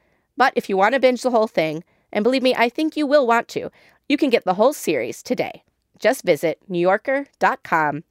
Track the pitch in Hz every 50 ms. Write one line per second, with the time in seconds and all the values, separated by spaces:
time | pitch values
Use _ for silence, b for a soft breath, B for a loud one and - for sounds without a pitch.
0 | _ _ _ _ _ _ _ - 254 269 - 240 - - 196 190 190 220 254 269
1 | 262 254 254 226 - 254 240 220 220 226 - - 160 160 151 160 - _ _ _
2 | _ _ - 208 208 233 262 269 233 262 247 - 233 240 - - 320 311 - 302
3 | 302 262 285 302 269 226 233 233 - - - - - b b b b b b b
4 | b - 277 294 320 269 226 214 - 180 180 180 214 269 302 - - - 160 123
5 | 113 127 120 - - - - 170 143 - - - _ _ _ _ _ _ _ _
6 | - 214 269 - - - 160 151 - 160 - - _ - 185 170 170 185 190 214
7 | - - 269 277 277 - _ - 185 196 240 - - - 180 160 156 147 143 147
8 | - _